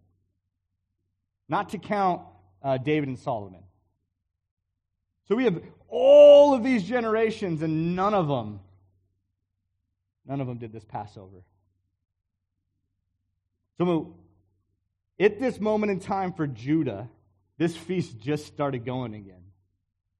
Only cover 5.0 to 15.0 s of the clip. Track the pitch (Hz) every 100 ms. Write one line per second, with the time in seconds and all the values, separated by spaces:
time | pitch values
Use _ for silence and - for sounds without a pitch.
5 | _ _ - 220 254 165 - - - -
6 | 262 294 294 285 285 262 262 247 175 247
7 | 226 220 220 - 196 156 160 156 165 180
8 | 196 208 151 135 107 101 - _ _ _
9 | _ _ _ _ _ _ _ _ _ _
10 | _ _ 135 139 127 120 117 110 - -
11 | 101 110 95 95 90 _ _ _ _ _
12 | _ _ _ _ _ _ _ _ _ _
13 | _ _ _ _ _ _ _ - 180 165
14 | - - - _ _ _ _ _ _ _